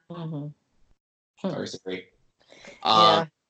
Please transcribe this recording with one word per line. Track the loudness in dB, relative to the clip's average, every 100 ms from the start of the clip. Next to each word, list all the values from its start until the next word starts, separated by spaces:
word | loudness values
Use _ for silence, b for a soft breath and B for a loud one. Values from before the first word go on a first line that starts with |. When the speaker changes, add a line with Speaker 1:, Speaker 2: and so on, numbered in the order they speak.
| -18
Speaker 1:
Mm-hmm. | -14 -12 -10 -12 -16 _ _ _ _ _ _ _ _
Hmm. | -10
Speaker 2:
Sorry, | -8 -10
Siri. | -12 -12 -12 -12 _ _ _ B B B B
Speaker 1:
Yeah. | 2 6 6 4
Speaker 2:
Um, | 0 _